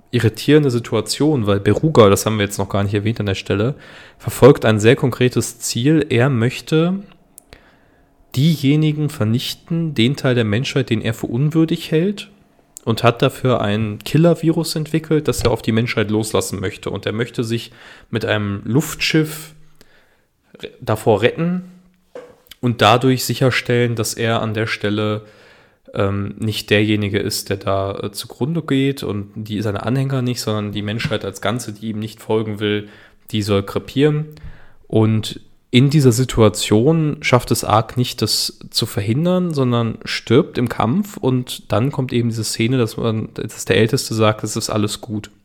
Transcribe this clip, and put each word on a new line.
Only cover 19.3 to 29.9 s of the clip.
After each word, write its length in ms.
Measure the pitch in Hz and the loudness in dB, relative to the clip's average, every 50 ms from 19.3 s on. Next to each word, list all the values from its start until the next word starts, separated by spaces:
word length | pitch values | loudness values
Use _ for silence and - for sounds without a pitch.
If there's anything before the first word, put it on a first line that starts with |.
| - - - - - - - - - - - - _ _ _ _ _ _ _ _ _ _ _ _ - - | -6 -12 -16 -18 -20 -20 -20 -20 -20 -20 -20 -20 _ _ _ _ _ _ _ _ _ _ _ _ -18 -16
re-, 80 | - - - - | -16 -16 -16 -8
davor 420 | 127 - 107 - - 123 107 98 113 | -4 -4 -2 0 2 2 4 4 4
retten 400 | 120 - - 165 175 180 180 - - - - _ _ _ _ _ _ - - - - - _ _ _ - - | 2 0 0 -2 -2 -2 -4 -8 -12 -18 -20 _ _ _ _ _ _ -20 -20 -20 -20 -20 _ _ _ -10 -4
und 220 | - 120 113 - 113 | -2 -2 2 4 4
dadurch 420 | 104 117 127 131 131 127 123 - | 6 6 6 4 2 2 2 -2
sicherstellen, 720 | - 120 - 139 127 - - - - 120 120 123 120 117 | -4 -2 0 2 2 2 0 0 0 2 2 2 0 0
dass 180 | 113 110 - - | -2 -4 -4 -4
er 260 | - 117 113 113 113 | -2 -2 0 0 0
an 140 | 110 110 107 | -2 -2 -2
der 140 | 110 110 | -2 -2
Stelle, 560 | - - - - 101 104 107 107 107 107 104 - - - - - - - - _ _ _ _ _ - - | -2 -4 -4 -2 -2 -2 0 0 -2 -2 -4 -6 -12 -20 -20 -20 -20 -20 -20 _ _ _ _ _ -8 -4
ähm, 400 | - 101 98 98 101 101 101 - | -2 -2 0 -2 -2 -4 -6 -6
nicht 320 | - 110 107 104 - - - | -4 -4 -4 -4 -4 0 2
derjenige 480 | 104 104 107 107 107 107 104 101 107 | 2 2 4 2 2 0 0 0 -2
ist, 320 | 101 - 107 - - - - | -2 -2 -2 -4 -6 -6 -6
der 80 | 98 | -6
da, 400 | 98 - 101 98 98 98 98 98 | -4 -4 -2 -2 -2 -2 -4 -6
äh, 140 | - - 104 | -8 -10 -10
zugrunde 500 | - - - - - - 123 151 165 160 | -10 -12 -14 -14 -8 -6 -4 -4 -4 -4
geht 400 | 151 - 139 135 135 139 139 - | -2 -2 0 0 0 0 -2 -4
und 300 | - - 101 104 98 101 - | -6 -6 -6 -6 -8 -10 -12
die, 300 | 110 110 110 107 101 107 | -12 -8 -6 -4 -4 -2
seine 180 | 107 98 - - | -4 -4 -4 -4
Anhänger 380 | - | -2